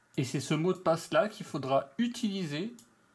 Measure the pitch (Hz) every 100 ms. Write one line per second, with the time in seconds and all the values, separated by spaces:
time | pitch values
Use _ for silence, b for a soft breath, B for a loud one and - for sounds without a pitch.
0 | _ - 120 147 120 156 175 180 165 165
1 | - 156 208 - - 147 131 135 - -
2 | 240 - 214 196 160 147 220 - - _
3 | _